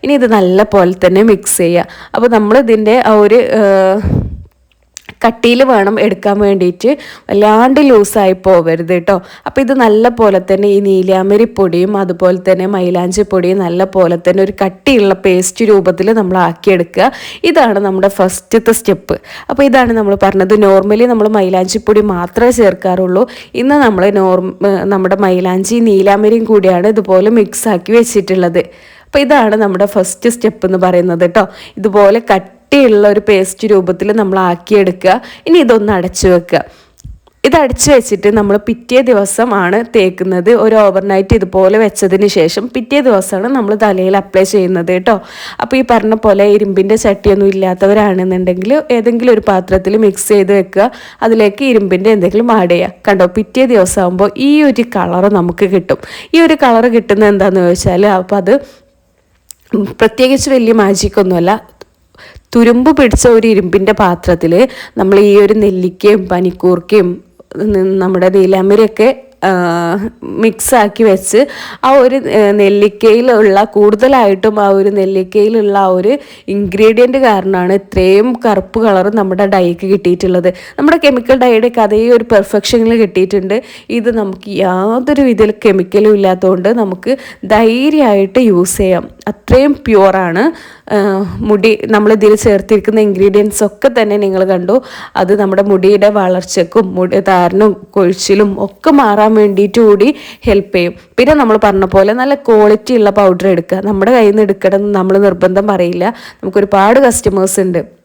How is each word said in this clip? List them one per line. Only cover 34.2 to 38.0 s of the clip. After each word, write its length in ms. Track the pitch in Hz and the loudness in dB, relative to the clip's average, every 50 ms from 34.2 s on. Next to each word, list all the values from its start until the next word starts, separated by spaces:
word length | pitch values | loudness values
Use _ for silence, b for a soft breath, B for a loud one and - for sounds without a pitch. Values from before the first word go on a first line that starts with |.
| 208 190 185 190 185 180 | -2 -2 -2 -2 -2 -2
ആക്കിയെടുക്കുക. 640 | 175 175 - - 208 208 196 185 180 185 - 190 185 247 B B B B B | -2 -4 -4 0 0 2 2 0 -2 -2 0 0 0 0 B B B B B
ഇനി 120 | - 330 359 294 | 0 2 2 4
ഇതൊന്ന് 280 | 226 233 220 202 208 208 | 4 2 2 2 0 -2
അടച്ചു 300 | 185 175 185 180 - - 190 | -2 -4 -6 -6 -2 0 2
വെക്കുക. 260 | 180 175 170 - 175 160 - b b b b b b b _ - - - _ _ _ _ - | 2 2 0 -2 -4 -4 -4 b b b b b b b _ -20 -20 -20 _ _ _ _ -8
ഇത് 100 | 277 254 330 | -2 0 0
അടച്ചു 280 | 294 254 247 233 - 294 294 | 0 0 -2 -4 0 2 2
വെച്ചിട്ട് 340 | 254 | 2